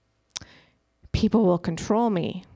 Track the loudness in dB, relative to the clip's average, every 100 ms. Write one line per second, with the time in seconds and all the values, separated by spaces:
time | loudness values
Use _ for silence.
0 | _ _ _ -16 -16 -20 _ _ _ _
1 | -6 -2 2 2 2 2 -2 -6 -2 0
2 | 0 -2 -4 -8 -14